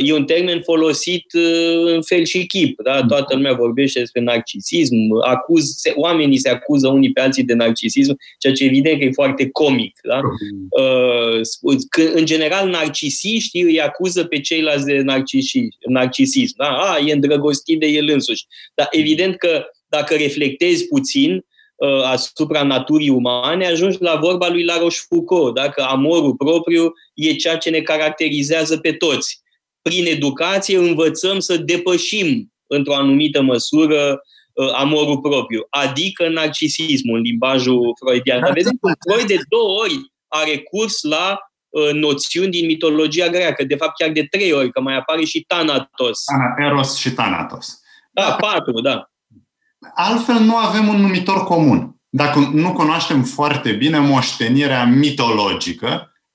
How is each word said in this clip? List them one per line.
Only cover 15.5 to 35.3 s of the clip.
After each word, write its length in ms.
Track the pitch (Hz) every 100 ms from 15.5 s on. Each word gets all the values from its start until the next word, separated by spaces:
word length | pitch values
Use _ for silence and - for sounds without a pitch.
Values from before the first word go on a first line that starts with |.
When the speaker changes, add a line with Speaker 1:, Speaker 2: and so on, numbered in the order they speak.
| 131 113 - 120
Speaker 1:
narcisism, 640 | 127 127 - 135 269 240 -
da? 120 | 143
„A, 300 | 135 190 165
e 140 | 147
îndrăgostit 680 | 147 143 147 147 139 - 160
de 60 | 156
el 220 | 151 147
însuși.” 360 | 143 117 110 - - -
Dar 140 | - 147
evident 460 | 160 151 156 190 185
că, 280 | 175 156 123 - -
dacă 260 | 151 143
reflectezi 720 | 151 147 147 143 135 175 170 -
puțin, 580 | 139 135 - 151 185 - _ _ -
uh, 260 | 143 135
asupra 580 | 131 127 - - 151 151
naturii 460 | 143 131 131 151 147
umane, 580 | 127 123 123 131 175 185
ajungi 300 | 165 190 185
la 140 | 175 156
vorba 320 | 165 180 180
lui 160 | 175
La 140 | 170 170
Rochefoucauld, 760 | 170 165 - 170 170 180 131
da? 140 | 117 143
Că 140 | 143
amorul 520 | 131 131 143 170 143
propriu 580 | 123 139 170 165 170 165 165 _
e 180 | - 156
ceea 240 | 135 165 160
ce 140 | 170
ne 100 | 160
caracterizează 960 | 156 156 156 156 156 147 143 160 156 156
pe 140 | 165
toți. 520 | 156 165 135 - - _ _ _ _
Prin 240 | 165 180 170
educație 680 | 151 143 135 165 196 190 190
învățăm 640 | 175 160 160 160 185 196
să 180 | 185 170
depășim, 960 | 151 175 180 175 - 214 175 120 - _ -
într-o 280 | 143 139
anumită 480 | 139 139 139 151 143
măsură, 760 | 135 117 - 151 156 151 143 139 - _ _
uh, 200 | - 131
amorul 440 | 120 143 156 151 139
propriu, 460 | 143